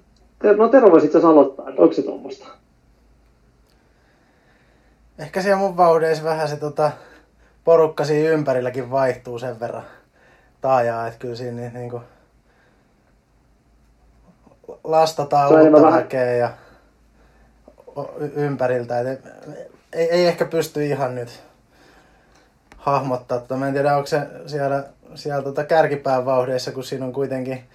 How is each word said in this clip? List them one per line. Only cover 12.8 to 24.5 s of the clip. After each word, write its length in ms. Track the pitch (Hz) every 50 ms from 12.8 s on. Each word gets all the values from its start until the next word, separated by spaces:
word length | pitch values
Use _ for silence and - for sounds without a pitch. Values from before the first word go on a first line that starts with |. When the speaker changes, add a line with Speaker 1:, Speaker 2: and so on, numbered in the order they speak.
| _ _ _ _ _ _ _ _ _ _ _ _ _ _ _ _ _ _ _ _ _ _ _ _ _ _ _ _ _ _ _ _ _ - _ _ _ - - - -
Speaker 2:
lastataan 640 | 151 160 160 160 156 - - 143 - 147 143 139 143
Speaker 1:
Se 60 | 156
on 60 | 156
Speaker 2:
uutta 80 | 156 156
Speaker 1:
enemmän 140 | 151 151 160
vähän 200 | 156 156 127 -
Speaker 2:
väkeä 340 | - - 131 127 123 123
ja 140 | 120 120 117 - - - - - _ _ _ _ _ _ _ _ _ _ _ _ _ _ _ _ _ _ _ - _ - - -
o-, 180 | 143 139 - - -
y-, 120 | 151 147 - 147 147
ympäriltä. 560 | 143 139 123 127 127 127 123 120 120 123 120
Et 200 | 120 127 131 - - - - - - 151 147 - - - - _ _ _ -
ei, 180 | 165 165 165
ei 160 | 170 175 175
ehkä 180 | 175 170 - 170
pysty 400 | 151 - 165 156 160 - 151 147
ihan 300 | 147 143 139 139 127 127
nyt 280 | 123 120 120 - - - - _ _ _ _ _ _ _ _ _ _ _ _ _ _ _ _ _ _ _ _ _ _ _ _ -
hahmottaa. 600 | - - - 139 135 131 135 127 123 - - 127 120
Tota, 180 | - - 131
mä 120 | 131 135 139
en 60 | 135
tiedä, 220 | 143 139 143 143
onko 100 | 143 139
se 140 | - 160 147 139 - - - -
siellä, 380 | 147